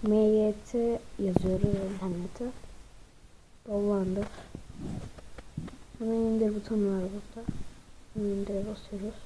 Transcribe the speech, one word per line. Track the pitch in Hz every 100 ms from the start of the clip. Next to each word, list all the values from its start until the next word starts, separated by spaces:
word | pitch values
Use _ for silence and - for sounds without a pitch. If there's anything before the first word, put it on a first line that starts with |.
M | 214 214
G | 214 214 214 208 -
T | 240 233 233 - -
yazıyoruz | 196 180 180 185
internete. | 202 196 190 196 190 175 180 - 240 254 - - - - - - - - - - -
Dolandır. | 202 202 202 185 185 208 - - - - - - - - - - - - - 165 - - -
Hemen | 226
indir | 226 226 220 214
butonu | 208 208 220 202 190
var |
burada. | 185 202 - - 233 - - - - - -
Hemen | - 208
indire | 196 196 202 208
basıyoruz. | 214 - 202 202 226